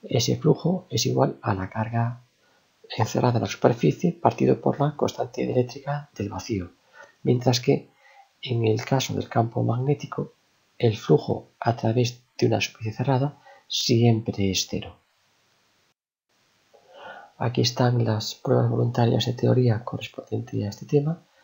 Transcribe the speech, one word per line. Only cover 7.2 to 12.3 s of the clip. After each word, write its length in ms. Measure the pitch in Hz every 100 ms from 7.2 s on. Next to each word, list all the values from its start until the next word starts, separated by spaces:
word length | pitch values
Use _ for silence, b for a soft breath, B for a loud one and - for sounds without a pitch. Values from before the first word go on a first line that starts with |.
mientras 360 | 131 123 131 120
que 300 | - 139 - b b b b _
en 240 | - 117 113
el 180 | 110
caso 300 | - 135 -
del 160 | 107 -
campo 340 | 123 113 120
magnético, 720 | 117 120 131 139 - - 143 _ _ _ _ _
el 180 | 120 104
flujo 520 | - 110 - - - _
a 160 | - 117
través 460 | 113 117 120 - _